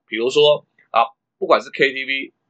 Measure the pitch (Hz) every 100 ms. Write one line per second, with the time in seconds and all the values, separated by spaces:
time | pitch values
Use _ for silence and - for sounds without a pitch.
0 | - 107 120 147 147 147 _ _ _ 113
1 | 117 _ _ - 190 117 110 - 139 131
2 | 131 135 139 _